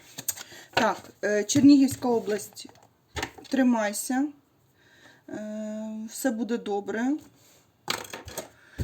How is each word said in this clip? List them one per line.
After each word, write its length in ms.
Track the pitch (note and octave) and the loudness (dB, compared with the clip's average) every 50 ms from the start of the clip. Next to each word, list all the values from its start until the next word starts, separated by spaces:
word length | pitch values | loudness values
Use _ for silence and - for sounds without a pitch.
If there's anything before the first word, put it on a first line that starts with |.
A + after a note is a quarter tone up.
| - - - - - - - - - - - - - - - | -20 -20 -18 -10 -10 -10 -10 -10 -12 -16 -18 -20 -20 -4 0
Так, 360 | - A#3 G#3+ F#3 - - - - - - | 2 2 2 2 -2 -8 -16 -14 -6 -4
е, 200 | G3+ G#3 G#3 G3+ | 0 0 0 0
Чернігівська 640 | - - D4 B3+ C#4+ D4 C4+ C4+ B3+ - - - B3 | 2 2 6 8 10 10 10 8 4 2 -2 -2 0
область, 580 | A#3 A3+ G3 F#3+ G#3 G3+ - - - - - - - - - - _ _ _ _ _ - - - - - - - | 0 0 0 -2 -4 -4 -4 -10 -14 -18 -20 -20 -20 -20 -20 -20 _ _ _ _ _ -10 -10 -8 -10 -18 -8 -4
тримайся. 800 | - C4 C4+ B3 A#3+ A3+ G#3+ G#3 G#3+ - - - B3+ C4 C#4+ D4+ C#4+ - _ _ _ _ _ _ _ _ _ _ _ - - - - _ _ - | 2 4 4 4 4 4 2 0 -2 -4 -4 -2 0 0 0 -2 -4 -10 _ _ _ _ _ _ _ _ _ _ _ -20 -20 -20 -20 _ _ -12
Е, 800 | - G#3 G#3+ G#3+ G#3+ G#3+ G#3+ G#3+ G#3+ G#3+ A3 A3 A3 A3 A3 A3+ | -12 -10 -10 -8 -8 -8 -8 -8 -8 -8 -10 -10 -10 -10 -12 -12
все 200 | - - - C4+ | -12 -4 -2 -2
буде 280 | A#3 A3 A#3+ G3+ A#3+ A3+ | -2 -2 -4 -4 -4 -4
добре. 540 | A#3 G#3+ G3+ G3+ G3+ A3 B3 A3 A#3+ C4 D4 D#4 - - _ _ _ _ _ _ _ _ _ _ _ - - - - - - - - - - - - - - _ - - - - | -4 -4 -4 -4 -4 -4 -4 -2 -2 -2 -2 -2 -6 -14 _ _ _ _ _ _ _ _ _ _ _ -8 -8 -8 -8 -12 -14 -16 -16 -14 -14 -14 -14 -14 -18 _ -20 -20 -8 -8